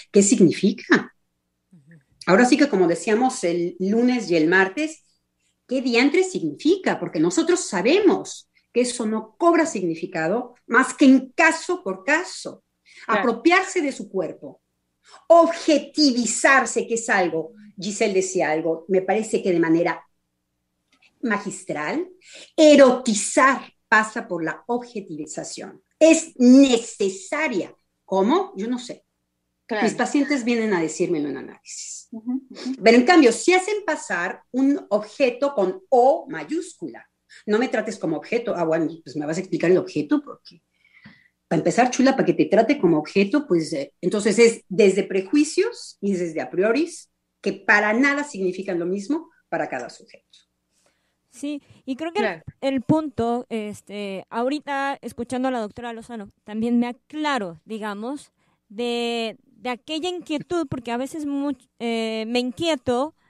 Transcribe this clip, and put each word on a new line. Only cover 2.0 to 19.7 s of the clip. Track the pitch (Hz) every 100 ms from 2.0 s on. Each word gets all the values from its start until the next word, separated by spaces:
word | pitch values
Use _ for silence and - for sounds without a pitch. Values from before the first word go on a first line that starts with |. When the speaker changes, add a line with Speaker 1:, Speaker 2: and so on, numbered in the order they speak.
| _ _ -
Speaker 1:
Ahora | 196 240
sí | -
que | 190
como | 190 170
decíamos | 170 226 214 254 -
el | 175 175 175 -
lunes | 190 226 247 247 180
y | 170
el | 160
martes, | 185 190 294 311 - _ _ _ _ _ _ -
¿qué | 262
diantre | 247 233 277 349
significa? | 370 180 156 139 294 381 226 170
Porque | 175 170
nosotros | 156 302 330 349
sabemos | - 190 208 381 392 190 - - - _ _
que | 240
eso | 247 - 214
no | 220 - -
cobra | 339 339 302
significado | 208 175 160 185 165 160 233 - _ -
más | 233 254
que | - 269
en | 262 -
caso | - 320 311 - 359
por | 196 185
caso. | - 311 359 - - - _ _ _ - -
Speaker 2:
Claro. | 208
Speaker 1:
Apropiarse | 233 226 330 370 381 359
de | 285
su | 254 202
cuerpo, | 190 156 - - - _ _ _ _ _ - -
objetivizarse, | 339 330 - - 294 - - 294 240 220 - 311 269 226 233 214
que | 226
es | -
algo, | 202 175 160 156 - - -
Giselle | 180 - 220
decía | 190 - 180 151
algo, | 156 160 160 -
me | 190
parece | 185 214 214 208
que | 196
de | 170
manera | 165